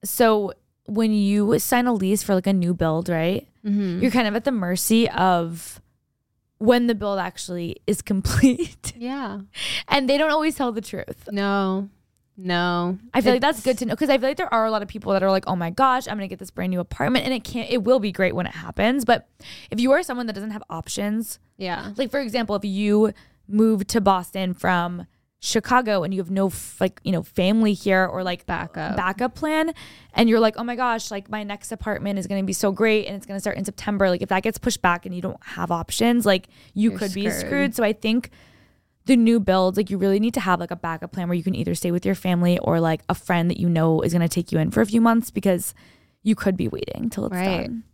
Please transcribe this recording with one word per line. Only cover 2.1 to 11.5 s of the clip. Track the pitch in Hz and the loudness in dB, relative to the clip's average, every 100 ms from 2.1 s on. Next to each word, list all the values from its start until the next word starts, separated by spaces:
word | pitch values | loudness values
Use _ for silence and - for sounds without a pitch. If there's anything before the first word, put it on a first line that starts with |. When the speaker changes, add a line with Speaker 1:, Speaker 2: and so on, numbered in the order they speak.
| 202 | 0
Speaker 1:
for, | - 190 | 2 0
like, | 185 | 2
a | |
new | 196 170 | 2 2
build, | 175 165 160 180 | 0 0 0 -2
right? | 170 165 202 - _ 214 | -2 0 -2 -6 _ -2
Speaker 2:
Mm-hmm. | 202 196 175 | -2 0 0
Speaker 1:
You're | 247 | 0
kind | 240 220 | 2 0
of | 208 | 0
at | 254 | -2
the | |
mercy | 247 180 180 - 226 233 | -2 -2 -2 2 4 4
of | - 185 175 170 170 - - _ _ _ _ _ _ _ _ | 2 2 2 0 -6 -14 -20 _ _ _ _ _ _ _ _
when | 214 240 240 | 4 4 4
the | 220 | 0
build | 202 196 | -2 -4
actually | 180 - - 180 170 - - | -4 -8 -10 -6 -6 -6 -4
is | 208 | -4
<laughs> | - | -2
complete. | 196 - - 269 247 339 - - - | -2 0 4 4 4 -4 -8 -14 -10
Speaker 2:
Yeah. | 240 269 254 202 196 - - - - | -8 -6 -8 -10 -12 -10 -6 -6 -2
Speaker 1:
And | 277 262 | 0 2
they | 277 | 2
don't | 311 | 4
always | 302 311 302 | 2 0 0
tell | 254 | -4
the | 220 | -4
truth. | 202 - - - - | -8 -12 -12 -14 -8
Speaker 2:
No. | 202 202 | -4 0